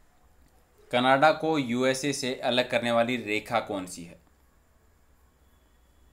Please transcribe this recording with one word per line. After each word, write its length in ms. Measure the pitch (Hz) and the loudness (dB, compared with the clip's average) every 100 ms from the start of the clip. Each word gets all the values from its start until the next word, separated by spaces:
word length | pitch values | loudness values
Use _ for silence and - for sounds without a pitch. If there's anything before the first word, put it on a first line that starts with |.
| _ _ _ _ _ _ _ _ - | _ _ _ _ _ _ _ _ -4
कनाडा 400 | 123 127 139 156 | 0 4 6 6
को 260 | 151 160 156 | 4 0 -2
यूएसए 540 | 123 120 131 131 147 | 0 0 0 0 -2
से 200 | 135 127 131 | -4 -6 -4
अलग 340 | 135 120 123 | 0 0 0
करने 220 | 120 120 | -2 0
वाली 240 | 117 117 127 | 2 2 -2
रेखा 420 | 104 107 - 117 | -4 -4 -2 -4
कौन 260 | 107 101 90 | -4 -6 -8
सी 180 | 87 | -12
है? 140 | 82 85 _ _ _ _ _ _ _ _ _ _ _ _ _ _ _ _ _ _ _ | -16 -18 _ _ _ _ _ _ _ _ _ _ _ _ _ _ _ _ _ _ _